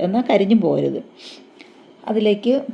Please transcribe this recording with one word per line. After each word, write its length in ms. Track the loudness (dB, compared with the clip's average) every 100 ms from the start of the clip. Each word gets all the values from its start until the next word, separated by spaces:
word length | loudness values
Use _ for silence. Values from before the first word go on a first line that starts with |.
| -2
എന്നാൽ 180 | -2 0
കരിഞ്ഞും 300 | 2 4 2 2
പോകരുത്. 340 | 0 -2 -6 -10 -20 -20 -20 -20 -20 -20 -20 -20 -12 -6
അതിലേക്ക് 420 | 0 0 0 0 -2 -4